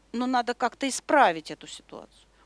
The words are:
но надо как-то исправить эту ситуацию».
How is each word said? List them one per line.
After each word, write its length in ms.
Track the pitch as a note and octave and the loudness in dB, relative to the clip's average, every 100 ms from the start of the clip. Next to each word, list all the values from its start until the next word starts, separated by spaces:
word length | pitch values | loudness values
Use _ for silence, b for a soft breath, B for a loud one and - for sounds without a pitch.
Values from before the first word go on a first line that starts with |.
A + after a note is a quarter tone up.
| _ | _
но 160 | A#3 B3 | -4 0
надо 280 | B3+ A#3+ | 0 -2
как-то 340 | A#3+ A#3+ - C4+ | -2 -4 -2 -6
исправить 640 | - - D4+ G#3+ E3 - | -6 2 6 6 4 -8
эту 160 | D3+ - | -14 -14
ситуацию». 580 | - _ - - _ _ _ | -18 _ -20 -20 _ _ _